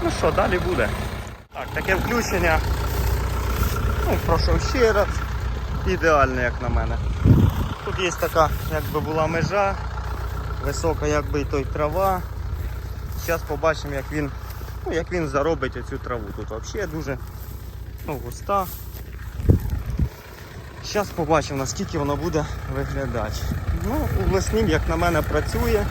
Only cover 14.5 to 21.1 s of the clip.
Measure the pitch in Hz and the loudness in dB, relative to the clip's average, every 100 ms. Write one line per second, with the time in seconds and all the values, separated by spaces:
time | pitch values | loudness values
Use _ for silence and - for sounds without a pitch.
14.5 | - - - 381 165 170 180 151 135 151 | -8 -8 -6 -2 -2 -2 -2 0 0 2
15.5 | 160 131 127 117 135 - 120 104 98 104 | 0 -2 -4 -6 -6 -4 -6 -6 -8 -6
16.5 | 110 - - 185 156 139 127 - - - | -8 -6 -6 -4 -4 -6 -6 -8 -12 -12
17.5 | - - - - - - 135 120 - - | -10 -12 -12 -12 -10 -8 -6 -8 -8 -2
18.5 | 202 185 - - - - - - - - | 0 0 -6 -12 -12 -12 -10 -10 -2 4
19.5 | - - - - - - - - - - | 4 4 -2 -2 -2 -2 -4 -16 -16 -14
20.5 | - - - - 208 196 | -14 -14 -12 -4 -2 -2